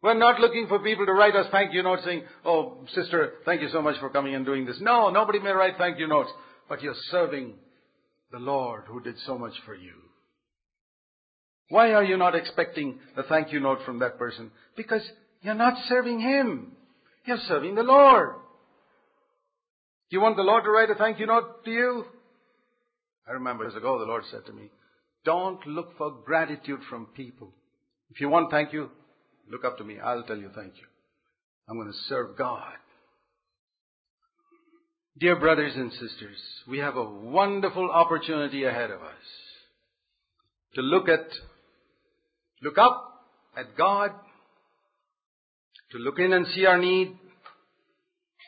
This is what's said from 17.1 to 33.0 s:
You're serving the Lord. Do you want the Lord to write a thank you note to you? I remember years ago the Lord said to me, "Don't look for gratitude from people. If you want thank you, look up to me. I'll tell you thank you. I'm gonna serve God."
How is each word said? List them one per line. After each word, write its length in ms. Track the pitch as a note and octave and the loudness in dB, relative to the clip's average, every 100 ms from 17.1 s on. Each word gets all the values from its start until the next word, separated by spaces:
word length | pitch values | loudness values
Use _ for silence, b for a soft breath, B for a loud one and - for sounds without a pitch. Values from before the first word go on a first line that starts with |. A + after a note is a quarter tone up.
| _ - | _ -6
You're 120 | A#3+ - | -6 -2
serving 280 | D#3 D#3+ G3+ | -2 -2 -2
the 80 | |
Lord. 520 | A#3+ C4+ C#4+ A#3+ D#3 - - _ _ _ _ _ _ _ _ _ _ _ _ _ _ _ _ | 4 8 10 8 6 -6 -20 _ _ _ _ _ _ _ _ _ _ _ _ _ _ _ _
Do 80 | F3+ | 2
you 40 | |
want 140 | A3 G#3+ | 2 4
the 80 | |
Lord 220 | F#3+ A3+ G#3 | 4 4 4
to 40 | |
write 200 | G#3+ A3 | 4 4
a 60 | G3+ | 2
thank 220 | G#3+ A3 | 0 0
you 80 | G#3+ | 2
note 360 | A3+ A#3 - | 0 0 -14
to 80 | - | -8
you? 340 | A3+ B3 B3 - - _ _ _ _ _ _ _ _ _ _ - | -2 -2 -2 -10 -20 _ _ _ _ _ _ _ _ _ _ -12
I 60 | |
remember 320 | C3 B2+ A#2 | -10 -8 -8
years 120 | A2 G#2+ | -8 -6
ago 220 | A#2 C3 | -4 -4
the 60 | A2 | -4
Lord 200 | A2+ A2 | -8 -8
said 140 | A2+ G#2+ | -18 -18
to 40 | |
me, 180 | G#2+ G#2 _ _ _ _ _ | -20 -20 _ _ _ _ _
"Don't 420 | - E3+ F#3 F#3 D3 | -2 -2 -2 -8 -10
look 320 | D3+ E3+ - | -10 -12 -10
for 140 | D3+ | -10
gratitude 720 | C3 - D#3+ D#3 D3 - C3+ - | -10 -2 -2 -2 -8 -10 -12 -12
from 160 | A#2+ A2+ - | -16 -18 -18
people. 380 | B2+ - G#2 _ _ _ _ _ _ | -20 -20 -20 _ _ _ _ _ _
If 100 | - | -8
you 80 | C#3+ | 0
want 240 | D#3+ E3 | 2 2
thank 220 | D3+ D3+ | -2 -2
you, 180 | D3+ C#3+ _ _ _ _ _ _ | -6 -12 _ _ _ _ _ _
look 140 | B2 B2+ | -8 -8
up 120 | B2 | -8
to 60 | |
me. 160 | G#2+ G2+ | -16 -10
I'll 240 | G#2 A#2+ | -8 -8
tell 140 | A#2 G#2+ | -8 -12
you 120 | G2 | -12
thank 220 | G2+ G2 - | -18 -20 -20
you. 100 | _ _ _ _ _ _ _ _ _ | _ _ _ _ _ _ _ _ _
I'm 100 | A2+ | -14
gonna 160 | G#2 G2+ - | -12 -12 -8
serve 280 | C3+ A#2+ - | -6 -6 -8
God." 400 | G#2 - - - _ _ | -8 -8 -12 -20 _ _